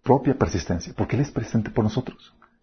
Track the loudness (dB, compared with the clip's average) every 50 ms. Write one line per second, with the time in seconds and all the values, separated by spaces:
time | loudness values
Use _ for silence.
0 | _ 4 4 4 4 2 2 2 0 0 0 -2 -2 -2 -4 -4 -4 -6 -4 -4
1 | -2 0 0 0 0 -2 -2 -6 -4 -2 -2 -2 -2 0 0 0 0 0 0 -2
2 | -4 -6 -10 -16 -20 -20 _ _ -20 _ _ _